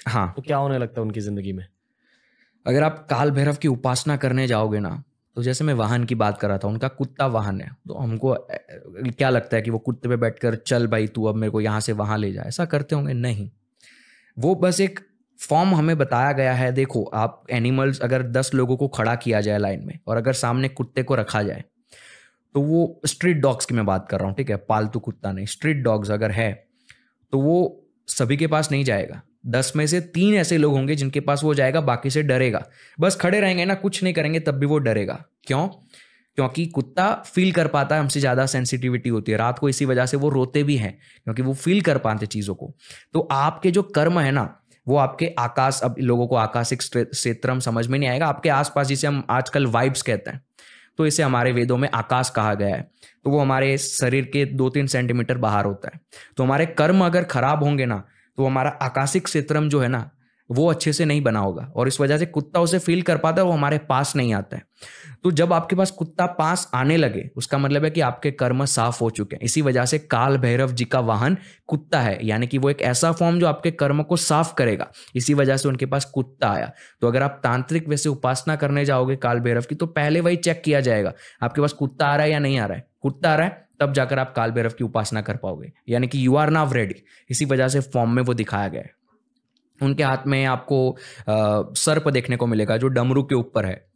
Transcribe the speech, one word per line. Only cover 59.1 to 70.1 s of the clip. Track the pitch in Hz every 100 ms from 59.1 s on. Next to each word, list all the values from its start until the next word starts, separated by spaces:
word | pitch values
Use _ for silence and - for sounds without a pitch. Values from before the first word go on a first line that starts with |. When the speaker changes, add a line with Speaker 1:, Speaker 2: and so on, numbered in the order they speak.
| 190 -
Speaker 1:
क्षेत्रम | 156 143 151 151
जो | 143
है | 123
ना, | 123 110 _ _ _ -
वो | 127 170
अच्छे | 160 156
से | 147 156
नहीं | 147
बना | 131 107
होगा | 98 85 - -
और | 123
इस | -
वजह | 139 151
से | 170
कुत्ता | 151 143 175
उसे | 170 180
फील | 175 175
कर | 175 156
पाता | 160 170
है, | 185
वो |
हमारे | 160 143 151
पास | - 131 143 143
नहीं | 123
आता | 101 - -
है। | - _ - - 151 -
तो | 185
जब | 156 170
आपके | 165 165 185
पास | 190
कुत्ता | - 165 - 175
पास | 180 156 180 -
आने | 123 135 165
लगे, | 131 104 - -
उसका | - 139
मतलब | 139 143
है | 156
कि | 160
आपके | 127 127 147
कर्म | 139 123 127 139
साफ | - 117 117
हो | 113
चुके | 113 101 -
हैं। |
इसी | 117 156
वजह | 143 127 127
से | 156
काल | -